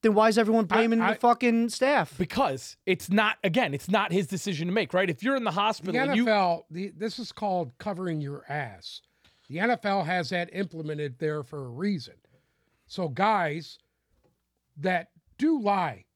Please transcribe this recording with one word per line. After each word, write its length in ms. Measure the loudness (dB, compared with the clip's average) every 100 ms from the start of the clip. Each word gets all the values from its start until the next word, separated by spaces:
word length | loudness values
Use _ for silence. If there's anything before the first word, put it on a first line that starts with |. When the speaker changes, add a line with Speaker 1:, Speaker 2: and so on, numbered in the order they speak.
Speaker 1:
then 120 | 4
why 160 | 6 6
is 80 | 4
everyone 280 | 4 4 4
Speaker 2:
I, 60 | 4
Speaker 1:
blaming 240 | 4 4
Speaker 2:
I 120 | 2
Speaker 1:
the 60 | 4
fucking 500 | 4 4 4 2 0
staff? 460 | 0 2 2 0 -4
Speaker 3:
Because 600 | -4 0 0 -2 -8 -10 -2
it's 240 | -2 2
not, 280 | 2 2 0
again, 300 | 0 0 0
it's 160 | -2 0
not 220 | 0 2
his 160 | 0 -2
decision 400 | -4 -4 -4 -2
to 60 |
make, 200 | -2 0
right? 160 | 0 0
If 140 | -2
you're 120 | 0 0
in 80 |
the 80 | 0
Speaker 2:
The 40 | 0
Speaker 3:
hospital 400 | 0 -2 -4 -2
and 160 | 0 2
you 80 |
Speaker 2:
N 60 | 4
F 40 | 4
L, 300 | 2 0 -4
the, 220 | -10 -10 -6
this 240 | -8 -8
is 120 | -12
called 400 | -6 -2 -2 -4 -6
covering 440 | -8 -4 -4 -4
your 220 | -6 -10 -8
ass. 520 | -8 -8 -10 -16 -18 _ _ _ _ _
The 100 | -2
N 120 | 0
F 140 | 0 0
L 180 | -2
has 260 | 0 -2 -2
that 200 | -4 -4
implemented 640 | -6 -6 -6 -8 -6 -6 -4
there 240 | -4 -4
for 220 | -8 -12 -12
a 40 |
reason. 460 | -6 -4 -4 -6 -20 _ _ _ _ _ _ _
So 220 | -6 -6
guys 680 | 0 2 2 0 -4 -10 -20 _ _ _ _ _ _ _ _ _ -4
that 320 | 0 0 -4 _ _ _
do 220 | 2 2
lie 460 | 2 2 0 -4 -16